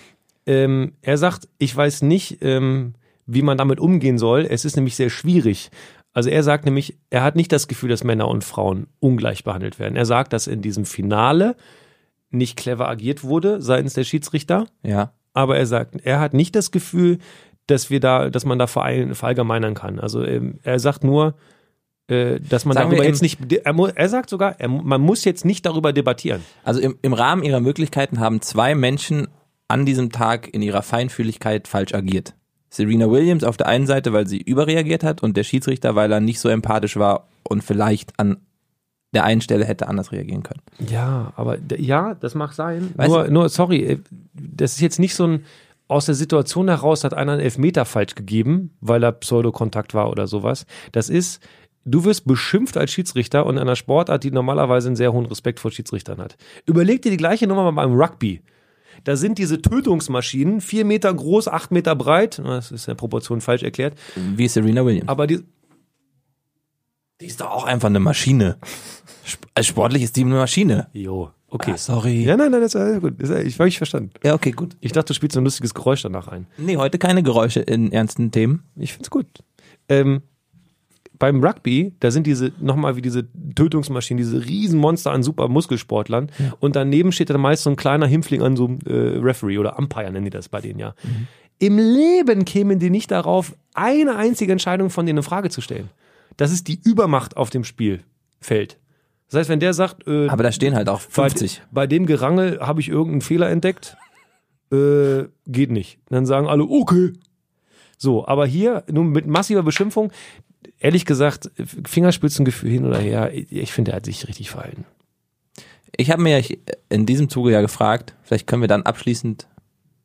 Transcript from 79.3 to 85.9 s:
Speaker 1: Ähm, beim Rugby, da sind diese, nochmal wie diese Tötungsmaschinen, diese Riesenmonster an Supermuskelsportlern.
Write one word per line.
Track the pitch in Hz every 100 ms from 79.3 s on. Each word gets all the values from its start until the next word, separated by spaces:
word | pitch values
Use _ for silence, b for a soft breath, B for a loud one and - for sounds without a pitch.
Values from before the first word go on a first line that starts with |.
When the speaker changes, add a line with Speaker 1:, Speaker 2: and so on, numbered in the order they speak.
| - _ _ b b -
Speaker 1:
Ähm, | 139 139 139 - _ _ _ _ _ _ _ - -
beim | 135 135
Rugby, | 160 - 120 131 190 -
da | 120
sind | 139 151
diese, | 127 131 -
nochmal | 135 139 147 123
wie |
diese | 123 123 120 175 147
Tötungsmaschinen, | - 156 156 143 127 - 123
diese | 117 127
Riesenmonster | 120 196 208 160 147 170 143
an | 139
Supermuskelsportlern. | 127 151 127 139 - 120 -